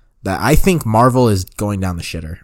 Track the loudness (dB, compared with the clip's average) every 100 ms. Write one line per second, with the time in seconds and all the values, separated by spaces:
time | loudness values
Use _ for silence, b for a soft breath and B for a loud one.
0 | _ _ -8 -4 2 4 4 0 0 2
1 | 4 4 2 0 -4 -8 -6 -4 -4 -6
2 | -10 -12 -12 -14